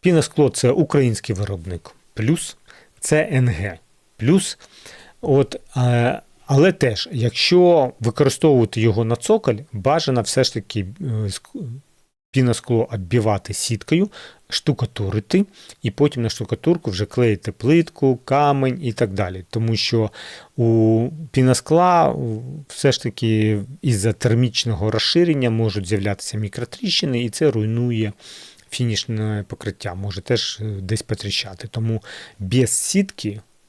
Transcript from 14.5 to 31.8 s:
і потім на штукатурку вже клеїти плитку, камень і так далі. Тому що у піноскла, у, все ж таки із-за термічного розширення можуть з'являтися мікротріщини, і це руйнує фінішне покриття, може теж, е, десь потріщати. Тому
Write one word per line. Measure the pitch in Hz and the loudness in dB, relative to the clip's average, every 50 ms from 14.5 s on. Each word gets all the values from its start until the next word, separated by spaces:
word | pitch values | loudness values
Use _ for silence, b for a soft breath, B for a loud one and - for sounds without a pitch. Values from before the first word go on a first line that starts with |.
| - - - - 139 - - - _ - 104 95 95 107 104 _ - 185 202 - B B B B B B _ | -10 -4 -2 -2 0 0 -2 -6 _ -6 -6 -2 -2 -4 -4 _ 0 0 0 0 B B B B B B _
і | 117 | -6
потім | - - 143 147 - 127 117 | 0 2 0 0 2 0 -4
на | 110 | -4
штукатурку | - - 113 - - - - 156 175 170 _ - | -4 -4 -4 -6 -6 -2 0 0 0 0 _ -6
вже | 98 90 104 | -4 -4 -4
клеїти | - - - 123 117 107 95 - - | -4 0 0 2 2 2 0 -4 -10
плитку, | 95 _ - 123 156 170 160 - _ - - 135 127 120 _ | -10 _ 0 2 4 4 2 0 _ -2 0 0 0 0 _
камень | - 135 139 147 143 143 139 135 131 123 - | 0 0 2 4 2 2 2 0 -2 -2 -2
і | 160 123 107 | -6 -6 -2
так | - 120 107 95 | -2 -2 -2 0
далі. | 95 101 90 92 92 90 _ | -4 -4 -4 -6 -10 -14 _
Тому | - 113 113 113 113 | -6 -4 -2 0 0
що | 107 - - - 117 110 104 B B B B B B B B B - | -2 -2 0 0 0 0 0 B B B B B B B B B 0
у | 120 117 113 113 110 110 113 110 117 131 165 151 165 139 | 2 4 4 6 6 4 4 2 2 -2 -6 -10 -14 -4
піноскла, | - 131 131 127 127 - - - 151 165 180 180 180 170 165 139 | 0 2 4 4 4 2 2 2 4 4 6 6 6 4 4 2
у, | 123 143 135 117 110 107 120 131 139 156 143 _ | 2 -2 -4 -4 -6 -6 -8 -10 -14 -14 -16 _
все | - - - 143 | -16 0 0 0
ж | 127 - - | 0 2 -4
таки | 120 - - - 113 110 110 107 107 110 104 98 120 139 - | -8 -6 -2 0 2 2 4 2 2 2 0 -2 -6 -12 -6
із-за | - 147 120 101 92 113 101 | -2 0 0 2 0 0 -2
термічного | - - 131 110 117 127 120 101 - - 120 110 82 98 113 | 0 0 2 2 4 2 2 0 -2 -2 -2 -2 -2 0 0
розширення | 135 147 - - - 165 175 175 160 143 131 120 | 0 0 -2 0 2 2 2 2 2 0 0 0
можуть | 113 113 113 110 95 104 98 87 | 0 2 0 0 -2 -4 -4 -2
з'являтися | 107 101 98 104 101 - - - - 107 | -2 -2 0 -2 -4 -4 -6 -8 -6 -6
мікротріщини, | 107 101 - - 120 - - - - 196 165 - - 151 127 117 120 | -6 -6 -6 -8 -10 -10 -10 -8 -4 -2 -2 0 -2 0 -2 -2 -2
і | 117 | -4
це | 107 - 160 151 | -2 0 0 2
руйнує | 117 113 107 110 113 117 120 123 120 110 110 104 104 B B B B B B B B B B B | 2 2 0 0 0 0 0 0 0 0 -2 -4 -4 B B B B B B B B B B B
фінішне | - - 127 117 110 98 - - 113 107 107 107 107 104 98 _ | -6 -4 -2 -2 -2 -4 -4 -4 -4 -4 -2 -2 -4 -4 -6 _
покриття, | - - - 104 95 _ - - 90 | -12 -10 -8 -8 -8 _ -10 -10 -8
може | 95 98 98 92 - | -8 -8 -8 -8 -8
теж, | - - 123 117 - - - - | -4 -2 -2 -2 -2 -4 -8 -8
е, | 107 | -8
десь | 107 104 98 95 92 110 110 | -8 -6 -8 -4 -4 -4 -4
потріщати. | - _ 110 - - 101 95 - - 98 95 - - 110 | -4 _ -8 -6 -6 -6 -6 -6 -8 -8 -12 -14 -16 -10
Тому | - 117 | -6 -4